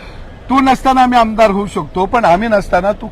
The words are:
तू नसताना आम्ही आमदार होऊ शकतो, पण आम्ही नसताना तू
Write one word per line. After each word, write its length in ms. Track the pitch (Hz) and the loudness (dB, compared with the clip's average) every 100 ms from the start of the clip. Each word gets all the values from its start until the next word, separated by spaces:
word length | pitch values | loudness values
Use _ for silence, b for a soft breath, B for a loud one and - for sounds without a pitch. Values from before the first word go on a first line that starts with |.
| B B B B - | B B B B -2
तू 100 | 269 | 2
नसताना 420 | 269 254 269 262 | 2 2 2 2
आम्ही 180 | 254 247 | 2 2
आमदार 320 | 226 220 214 | 2 2 2
होऊ 140 | 196 202 | 2 -4
शकतो, 400 | - 147 190 190 | -6 -6 -4 -2
पण 200 | 247 208 | 0 2
आम्ही 220 | 170 233 | 2 2
नसताना 440 | 208 - 180 190 | 0 0 0 0
तू 160 | 208 220 | -4 -6